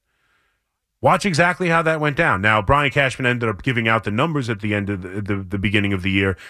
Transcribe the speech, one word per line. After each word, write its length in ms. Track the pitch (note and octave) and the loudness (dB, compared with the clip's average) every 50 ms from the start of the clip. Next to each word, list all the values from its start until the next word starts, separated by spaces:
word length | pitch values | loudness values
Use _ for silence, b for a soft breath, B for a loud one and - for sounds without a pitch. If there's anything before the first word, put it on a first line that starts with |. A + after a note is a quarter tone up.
| _ _ _ _ _ _ _ _ _ _ _ _ _ _ _ _ _ _ _ _ | _ _ _ _ _ _ _ _ _ _ _ _ _ _ _ _ _ _ _ _
watch 240 | - C#3 F3 F#3 - | 2 2 2 2 0
exactly 440 | G#3 D#3+ C#3 F3 F3 F3 - F3+ E3+ | 0 2 2 2 2 2 0 0 2
how 120 | E3 E3 | 2 2
that 180 | E3 D#3+ D#3+ D#3 | 2 2 0 0
went 160 | D3+ D3 C#3 | 0 -2 0
down. 260 | E3 E3+ D3+ A2 F#2 | 0 0 2 2 2
Now, 200 | G2 G#2+ A2 A2 | 2 4 4 4
Brian 300 | G2 F2+ C#3 C#3+ C#3+ C#3 | 4 2 2 2 2 2
Cashman 340 | - D3 C#3 B2+ - - C3 | 2 0 0 0 0 -2 0
ended 240 | B2 B2 A#2+ A#2+ A2+ | 0 0 0 -2 -2
up 140 | G#2 F2+ - | -4 -4 -4
giving 240 | C3+ B2 A#2 A2+ | -4 -2 0 2
out 160 | A2+ A2+ A2+ - | 2 2 0 0
the 80 | G#2+ | -2
numbers 380 | G2+ A2+ D3 E3+ D#3 C#3+ B2+ A2 | -2 0 0 0 -2 -4 -4 -4
at 100 | A#2 G2 | -6 -4
the 160 | G#2+ G#2+ G#2+ | -4 -2 -2
end 140 | G#2 G2+ G2 | -2 -2 -2
of 120 | G#2 F#2 | -4 -6
the, 200 | F#2 F2+ F#2 G#2 | -6 -8 -8 -8
the, 140 | G#2 F#2+ G#2 | -4 -4 -4
the 200 | G2 G2 F2+ G2+ | -4 -6 -6 -4
beginning 360 | G2 F#2+ G#2+ G2+ G#2+ G2+ G2+ G2+ | -2 -2 0 0 0 0 0 -2
of 100 | F#2 F2+ | -2 -2
the 80 | G2 | 0
year, 260 | F#2+ G2 G2 G2 F2+ B B | 0 2 2 0 -2 B B